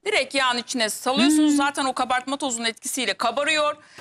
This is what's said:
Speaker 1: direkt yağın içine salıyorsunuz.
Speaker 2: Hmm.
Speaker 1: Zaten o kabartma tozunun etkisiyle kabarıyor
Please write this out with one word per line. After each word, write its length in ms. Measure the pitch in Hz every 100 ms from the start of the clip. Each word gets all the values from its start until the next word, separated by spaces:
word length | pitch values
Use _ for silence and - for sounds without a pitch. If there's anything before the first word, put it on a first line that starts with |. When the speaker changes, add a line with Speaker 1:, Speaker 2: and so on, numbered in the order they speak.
| -
Speaker 1:
direkt 280 | 254 262
yağın 220 | 269 262 240
içine 300 | 226 254 220
salıyorsunuz. 600 | - 254 269 285 302 302
Speaker 2:
Hmm. 60 | 285
Speaker 1:
Zaten 280 | 277 285
o 80 | 269
kabartma 440 | 254 247 254 254 277
tozunun 280 | 277 220
etkisiyle 500 | 233 220 - - 226
kabarıyor 640 | 190 233 226 285 311 294 302 - -